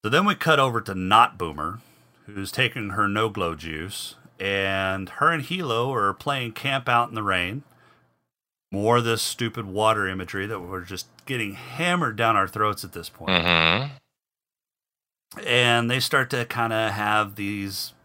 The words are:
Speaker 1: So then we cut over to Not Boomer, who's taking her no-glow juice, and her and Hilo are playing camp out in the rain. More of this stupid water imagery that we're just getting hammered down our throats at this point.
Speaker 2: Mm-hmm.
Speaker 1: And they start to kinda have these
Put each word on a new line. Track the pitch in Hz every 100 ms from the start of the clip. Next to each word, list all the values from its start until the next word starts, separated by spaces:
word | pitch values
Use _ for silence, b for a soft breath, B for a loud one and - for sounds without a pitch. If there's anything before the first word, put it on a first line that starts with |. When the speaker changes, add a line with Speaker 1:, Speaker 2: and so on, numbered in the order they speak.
| 135
Speaker 1:
So |
then | 143 202
we | 190
cut | 156 147
over | 135 117
to | 110 92
Not | 92 110 120 92
Boomer, | 85 71 78 110 b b b b -
who's | 101 98
taking | - 127 120 104
her | 95 101
no-glow | 104 110 104 85 80
juice, | 80 78 90 - - - - _
and | 95 98 98 98 95 95 95
her | - 156
and | 165
Hilo | 131 180 156 113 127
are | 127 101
playing | 98 - 139 120
camp | 110 135 135 127
out | 120 120
in | 110
the |
rain. | 104 92 87 123 - b b b b _ _ _ _ _ _
More | 98 107 120
of |
this | 117 113
stupid | - - 117 113 101
water | 95 107 107 95
imagery | 92 90 98 101
that | 107
we're | 90 95
just | 90 95 - _ -
getting | 127 107 101
hammered | - 127 175 180 139 107
down | 113 107
our | 95
throats | 107 107 101
at | 92
this | 90 85
point. | - 82
Speaker 2:
Mm-hmm. | 90 85 85 82 92 143 135 _ _ _ _ _ _ _ _ _ _ _ _ _ -
Speaker 1:
And | - 123 123 117 117
they | 127
start | 127 143 127
to | 127 117
kinda | - 117 110 110
have | 101 104 107 104
these | 104 101 104 98 95 - _